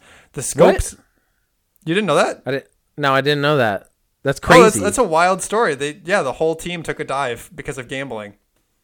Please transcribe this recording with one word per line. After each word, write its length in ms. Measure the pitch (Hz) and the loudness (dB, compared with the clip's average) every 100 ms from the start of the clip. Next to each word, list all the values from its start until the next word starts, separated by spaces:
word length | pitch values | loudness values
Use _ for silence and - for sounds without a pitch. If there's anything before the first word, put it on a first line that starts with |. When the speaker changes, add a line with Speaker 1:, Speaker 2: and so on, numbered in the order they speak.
| _ - _ | _ -20 _
Speaker 1:
The 80 | - | -10
Scopes 520 | - 131 - - - - | -4 4 4 4 -2 -10
Speaker 2:
What? 80 | _ _ _ _ _ _ _ _ 156 | _ _ _ _ _ _ _ _ -4
Speaker 1:
You 100 | 185 | -2
didn't 120 | 196 | 0
know 80 | 151 | 2
that? 280 | 277 - - | 0 -2 -6
Speaker 2:
I 60 | |
didn't, 160 | 135 - _ _ - | -6 -8 _ _ -4
no, 160 | 143 | 0
I 80 | 135 | 2
didn't 200 | 139 147 | 2 0
know 140 | 143 147 | 2 2
that. 320 | 113 98 - _ _ _ | 2 -2 -8 _ _ _
That's 160 | 135 - | -6 -2
Speaker 1:
Oh, 180 | - 262 | 6 8
that's, 120 | 220 | 6
Speaker 2:
crazy. 60 | 208 | 4
Speaker 1:
that's 140 | 196 202 | -2 0
a 60 | |
wild 380 | 208 160 180 190 | 0 2 2 0
story. 320 | - 208 214 131 | -2 -2 0 -2
They, 260 | 147 147 | -6 -8
yeah, 180 | 160 196 | -4 -2
the 120 | 135 | -2
whole 220 | 113 160 160 | -2 -2 -4
team 280 | 175 175 | -6 -8
took 160 | 151 147 | -8 -8
a 60 | 139 | -6
dive 440 | 139 131 117 - - | -6 -6 -8 -12 -16
because 220 | 143 131 | -14 -12
of 100 | 120 | -12
gambling. 460 | 135 139 110 104 - _ _ _ _ | -10 -10 -10 -12 -18 _ _ _ _